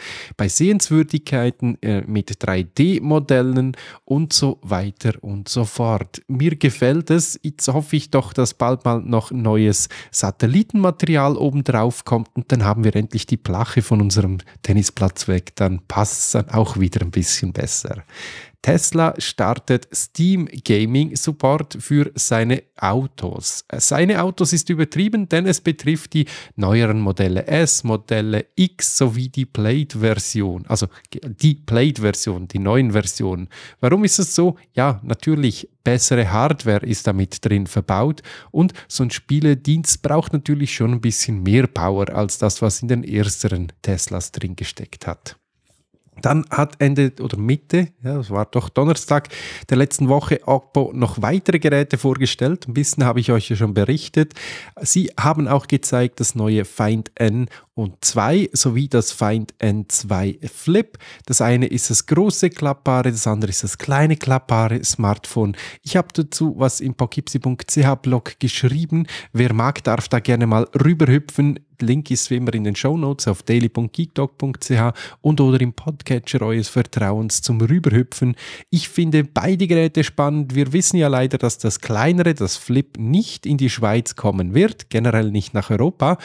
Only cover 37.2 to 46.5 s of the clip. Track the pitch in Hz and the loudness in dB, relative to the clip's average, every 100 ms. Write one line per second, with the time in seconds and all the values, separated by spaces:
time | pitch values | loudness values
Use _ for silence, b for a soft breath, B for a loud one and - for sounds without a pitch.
37.2 | 95 - 107 101 95 - - 95 143 147 | -2 -4 -2 0 0 -4 0 0 0 -2
38.2 | B B B - 180 B B - 123 - | B B B 2 2 B B -4 -2 -4
39.2 | - 147 151 139 143 160 160 - 143 151 | -2 2 4 2 2 0 0 -2 0 0
40.2 | - 156 139 147 143 - 117 120 117 110 | 0 -2 -2 -2 -2 0 0 0 0 -2
41.2 | - 104 92 113 127 - 87 98 98 - | -2 -2 4 4 4 0 0 0 0 -2
42.2 | 104 - 107 - 110 - 120 123 - 104 | -2 0 -2 0 -2 0 -2 -2 0 -2
43.2 | 104 - - 90 87 - - 92 - 90 | 0 -2 -2 -4 -6 -8 -4 -4 -4 -6
44.2 | - - 92 90 - - - - - 80 | -8 -8 -10 -8 -12 -12 -16 -12 -12 -12
45.2 | - - _ _ _ _ _ _ _ - | -14 -20 _ _ _ _ _ _ _ -4
46.2 | 120 151 156 | -2 0 -2